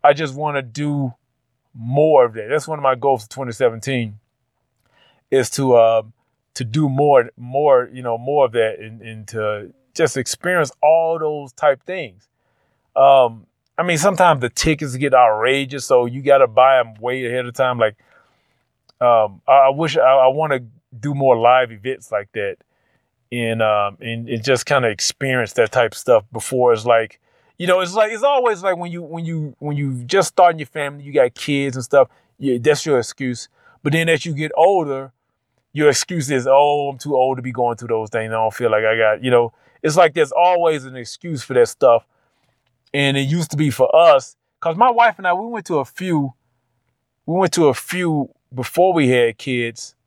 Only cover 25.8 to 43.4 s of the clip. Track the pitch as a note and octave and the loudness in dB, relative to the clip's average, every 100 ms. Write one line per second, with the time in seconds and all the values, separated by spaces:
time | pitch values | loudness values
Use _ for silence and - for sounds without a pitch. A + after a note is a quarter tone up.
25.8 | A#2 - - A#2 G#2 - - C3 B2 A2+ | -2 -2 0 0 0 -12 -8 0 2 0
26.8 | A2+ A2+ A2 _ _ _ _ _ F3 F#3 | 2 0 0 _ _ _ _ _ -2 0
27.8 | F3+ G3 G#3+ A3 C#4 C#4+ B3 G#3 F#3+ F3 | 0 -2 -2 0 0 2 0 -2 -4 -6
28.8 | F3 F3 E3 E3 E3 E3 D3+ - D3 C#3+ | -6 -10 -12 -10 -8 -6 -8 -10 -8 -6
29.8 | C#3+ B2+ A#2+ F#3+ F3 - F3 E3 C#3+ D#3 | -6 -6 -2 -2 0 4 2 2 -10 -8
30.8 | C#3+ C#3+ C#3 D3 B2 - - C#3+ C#3 B2+ | -10 -10 -6 0 0 -2 -4 -4 -4 -6
31.8 | B2 C#3 C3 _ _ _ C3+ B2 A#2+ D3 | 0 2 2 _ _ _ -4 -2 0 0
32.8 | - C3+ A2+ - C3 A#2+ - _ _ _ | 0 -2 -2 -8 -8 -8 -12 _ _ _
33.8 | D3+ D#3+ E3 E3 E3+ C#3+ D#3 - E3+ G3 | -2 0 0 -2 -2 -6 -6 2 2 2
34.8 | D3+ C3+ C3+ _ _ _ _ _ _ C#3+ | -2 -6 -10 _ _ _ _ _ _ 0
35.8 | D3+ C3 - F3 B2+ C#3 B2 C3+ D3 D3 | 2 2 -4 -6 -4 -4 2 4 4 0
36.8 | C#3 C3 D3 C3+ C3 C3 B2+ B2 A#2+ A2+ | -6 -10 -4 -2 0 -2 -8 -4 -4 -4
37.8 | B2 A2+ A2 A2+ A2 A2+ A2+ - A#2+ G#2+ | -4 -4 -4 -6 -4 -4 -4 -2 0 2
38.8 | A2 A2+ A2 G#2+ B2+ B2 A#2 _ _ _ | 2 2 2 2 2 2 2 _ _ _
39.8 | D#3 D#3 E3 D3 D3 - F3 F3+ E3+ D#3 | -2 4 4 4 -2 2 2 4 2 -2
40.8 | C3 B2+ A#2+ - F3 D#3 - B2+ A#2 - | -6 -16 -16 -14 -10 -10 -2 2 2 2
41.8 | C3 A#2 _ _ _ _ _ _ _ _ | 4 4 _ _ _ _ _ _ _ _
42.8 | _ C#3+ C#3+ C#3 C3+ E3 | _ -2 -2 0 -2 -4